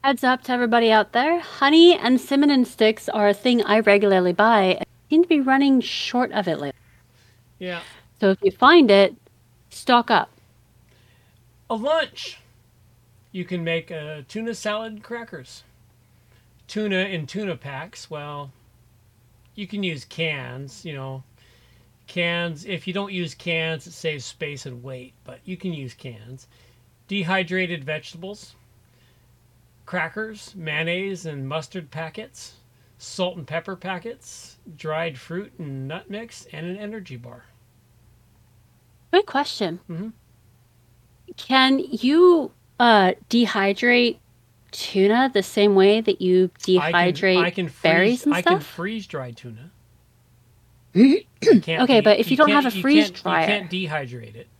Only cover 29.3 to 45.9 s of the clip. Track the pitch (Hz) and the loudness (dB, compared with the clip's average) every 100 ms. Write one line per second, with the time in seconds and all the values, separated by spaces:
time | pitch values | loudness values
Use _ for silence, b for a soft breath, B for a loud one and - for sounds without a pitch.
29.3 | _ _ _ _ _ - 180 160 214 220 | _ _ _ _ _ -12 -8 -8 -8 -14
30.3 | 214 - 202 160 151 160 175 196 185 160 | -14 -20 -14 -8 -6 -6 -6 -8 -10 -12
31.3 | 143 135 156 151 190 147 156 160 185 240 | -12 -8 -8 -10 -16 -14 -14 -14 -14 -20
32.3 | - - _ _ _ _ _ - - 180 | -20 -20 _ _ _ _ _ -18 -6 -6
33.3 | 175 139 160 165 185 180 185 226 - - | -6 -10 -10 -10 -12 -10 -10 -10 -16 -20
34.3 | - - _ - 156 156 156 165 131 - | -20 -20 _ -20 -14 -8 -6 -6 -10 -12
35.3 | 175 208 - 156 135 135 170 - 202 233 | -12 -12 -14 -12 -10 -10 -12 -12 -14 -14
36.3 | - - 151 170 190 208 220 180 127 120 | -20 -18 -14 -12 -10 -12 -14 -16 -18 -18
37.3 | 120 _ _ _ _ _ _ _ _ _ | -20 _ _ _ _ _ _ _ _ _
38.3 | _ _ _ _ _ _ _ _ 349 415 | _ _ _ _ _ _ _ _ 0 0
39.3 | - - - 190 175 - 165 220 - _ | -4 -6 -6 -6 -8 -12 -12 -12 -16 _
40.3 | _ _ _ _ _ _ _ _ _ - | _ _ _ _ _ _ _ _ _ -20
41.3 | - - 262 262 269 - 220 247 302 359 | -20 -2 2 4 2 -2 -4 0 6 6
42.3 | 339 262 _ _ _ 240 214 185 - _ | 6 0 _ _ _ 4 6 4 0 _
43.3 | 233 226 214 196 202 240 240 240 - _ | 0 2 0 -2 0 2 2 2 -2 _
44.3 | _ _ _ _ - - 196 196 226 262 | _ _ _ _ -14 -6 0 2 4 2
45.3 | 214 185 - 208 196 190 | -2 -2 2 4 6 4